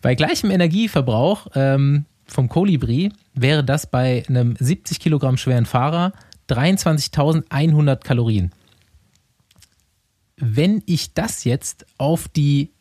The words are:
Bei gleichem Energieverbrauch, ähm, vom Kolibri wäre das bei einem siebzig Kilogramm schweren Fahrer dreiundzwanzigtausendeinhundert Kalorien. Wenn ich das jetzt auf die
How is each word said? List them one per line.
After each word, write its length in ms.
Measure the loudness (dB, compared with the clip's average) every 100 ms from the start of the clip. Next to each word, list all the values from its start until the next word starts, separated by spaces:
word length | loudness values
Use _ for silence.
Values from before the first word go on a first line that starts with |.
Bei 140 | 0 0
gleichem 360 | 0 0 0
Energieverbrauch, 960 | 2 2 0 0 0 0 0 0 -2 -4 -2
ähm, 500 | 0 2 2 0 -2 _ -8
vom 220 | -2 0
Kolibri 640 | 0 2 0 0 0 -2 -6 _
wäre 300 | -2 2 2
das 240 | 2 -2 -2
bei 360 | -2 0 -2 0
einem 280 | 0 0 0
siebzig 400 | -2 -2 -6 -4
Kilogramm 380 | 0 0 0 -2
schweren 280 | 0 0 0
Fahrer 480 | 0 0 0 -2 -4 -20 -20 -6
dreiundzwanzigtausendeinhundert 1600 | 0 2 2 0 -2 -2 0 2 0 -2 0 2 4 2 0
Kalorien. 480 | 0 0 2 0 -2 _ _ _ _ _ _ _ _ _ _ _ -20 _ _ _ _ _ _ _
Wenn 480 | -2 0 2 0 0
ich 280 | -2 -2
das 320 | -6 -6 -4 -4
jetzt 400 | -2 -6 -14 -20 -4
auf 300 | -2 -2 -2
die 440 | 0 2 2 -2 _